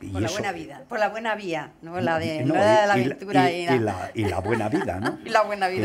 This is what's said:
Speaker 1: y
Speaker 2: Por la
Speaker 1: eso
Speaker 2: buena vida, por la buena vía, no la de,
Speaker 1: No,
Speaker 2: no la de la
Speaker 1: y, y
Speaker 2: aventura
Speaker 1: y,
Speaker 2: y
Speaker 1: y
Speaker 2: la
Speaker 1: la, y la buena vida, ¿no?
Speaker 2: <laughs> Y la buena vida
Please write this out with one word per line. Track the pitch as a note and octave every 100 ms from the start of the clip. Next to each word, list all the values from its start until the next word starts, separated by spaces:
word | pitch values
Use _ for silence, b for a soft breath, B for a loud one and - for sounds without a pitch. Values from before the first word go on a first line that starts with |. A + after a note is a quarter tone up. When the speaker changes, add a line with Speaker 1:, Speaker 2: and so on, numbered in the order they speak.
Speaker 1:
y | -
Speaker 2:
Por | F#2
la | A2
Speaker 1:
eso | G#3
Speaker 2:
buena | G3+
vida, | - - - -
por | A#3+
la | G#3
buena | G#3+ A3+ G#3
vía, | F#3+ D#3+ C3+ -
no | E3 F3
la | E3+ D#3+
de, | E3 D#3 C3
Speaker 1:
No, |
Speaker 2:
no | F3
la | G#3 G#3+
de | G#3
la | G3
Speaker 1:
y, |
y | F#3+
Speaker 2:
aventura | - G3 F#3+ F3+
Speaker 1:
y, | F3
Speaker 2:
y |
Speaker 1:
y | E3+
Speaker 2:
la | C#3+
Speaker 1:
la, | G#2+ F#2 -
y | A#2 G#2
la | F2+
buena | F#2+ A#2 G#2+
vida, | D#3 - F2+
¿no? | A2 -
Speaker 2:
<laughs> | A3+
Y |
la | A3
buena | G#3 G#3 F#3
vida | F#3